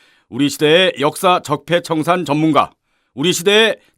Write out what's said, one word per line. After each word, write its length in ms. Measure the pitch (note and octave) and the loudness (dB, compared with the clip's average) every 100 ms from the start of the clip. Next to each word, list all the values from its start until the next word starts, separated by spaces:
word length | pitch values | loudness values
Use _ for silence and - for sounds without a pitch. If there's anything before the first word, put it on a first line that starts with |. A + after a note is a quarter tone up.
| _ _ _ | _ _ _
우리 200 | A#2 C#3+ | -4 -4
시대의 440 | - D3+ E3 F#3 A2 | 0 2 4 2 0
역사 420 | C#3+ D3+ F#3+ F3+ | -4 0 0 0
적폐청산 840 | - D3 - F3 E3+ E3 D3+ F3+ D#3 | -2 -6 -2 -4 -2 -4 -2 -2 -2
전문가, 460 | D3+ D#3 C#3 F#2 _ _ _ _ A2+ | 0 2 2 0 _ _ _ _ -4
우리 180 | D#3+ | -2
시대의 440 | F3 F3 G#3 A3 - _ | 0 2 2 2 0 _